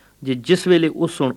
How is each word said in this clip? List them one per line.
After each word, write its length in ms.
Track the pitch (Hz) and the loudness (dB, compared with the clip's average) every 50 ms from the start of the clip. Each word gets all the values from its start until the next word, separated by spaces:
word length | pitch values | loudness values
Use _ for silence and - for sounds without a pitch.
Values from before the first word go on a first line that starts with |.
| _ _ _ - - | _ _ _ -12 -6
جے 120 | 131 131 | -6 -6
جس 320 | 123 123 - 180 180 - | -4 0 0 0 0 4
ویلے 200 | 185 180 165 165 | 4 4 4 4
اس 240 | 156 147 - - - | 2 -2 -2 -4 -4
سن 200 | - - 143 127 123 | -2 -2 -2 -2 -2